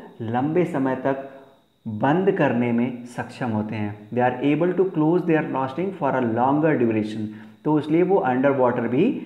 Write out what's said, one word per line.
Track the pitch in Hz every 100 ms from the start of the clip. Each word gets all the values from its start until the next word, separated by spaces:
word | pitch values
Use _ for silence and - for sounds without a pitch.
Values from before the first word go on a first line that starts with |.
| - -
लंबे | 113 120 147 170
समय | 165 147 135 127
तक | 139 135 - - - _ _ _ 113
बंद | 107 131 175 190
करने | 190 139 120 120
में | 117 131 -
सक्षम | - - - - 127
होते | 107 107
हैं। | 110 104 101 -
They | 120 123
are | 123
able | 143 151 175 180
to | 185 165
close | 156 175 165
their | 156 143
nostril | 131 131 170 196 190
for | 139 131
a | 117 113
longer | 127 147 156 131
duration। | 117 110 107 110 107 - - -
तो | 151 151
इसलिए | 147 165
वो | 180 196
अंडर | 127 127 139
वाटर | 127 123 120 113
भी | 123 233 -